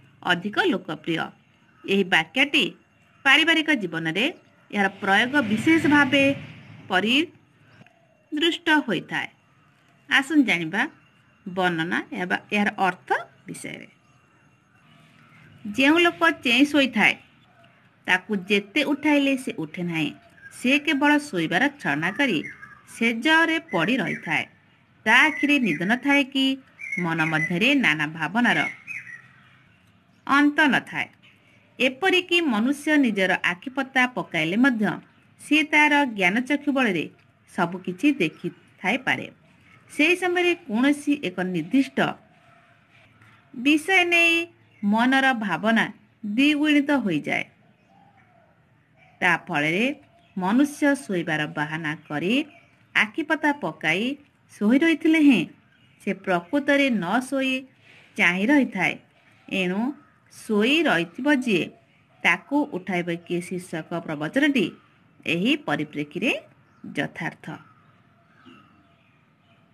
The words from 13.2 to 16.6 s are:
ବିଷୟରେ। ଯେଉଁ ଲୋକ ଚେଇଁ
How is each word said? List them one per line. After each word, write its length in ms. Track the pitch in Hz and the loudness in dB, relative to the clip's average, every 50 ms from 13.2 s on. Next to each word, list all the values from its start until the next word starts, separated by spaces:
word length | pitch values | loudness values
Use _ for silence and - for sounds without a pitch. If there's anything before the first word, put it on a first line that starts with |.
| 698 - _ _ _ | -4 -8 _ _ _
ବିଷୟରେ। 440 | - 165 - - - - - - - _ _ _ _ _ _ _ _ _ _ _ _ _ _ _ _ _ _ _ _ _ _ _ _ _ _ _ _ _ - - - - - - | -18 -16 -14 -14 -14 -14 -14 -18 -20 _ _ _ _ _ _ _ _ _ _ _ _ _ _ _ _ _ _ _ _ _ _ _ _ _ _ _ _ _ -20 -20 -20 -20 -16 -14
ଯେଉଁ 340 | 214 208 240 269 277 320 339 | -10 -4 0 2 2 4 4
ଲୋକ 220 | 349 349 339 - 339 330 330 330 | 4 2 2 2 2 0 0 0
ଚେଇଁ 240 | - 254 233 247 | -2 0 2 2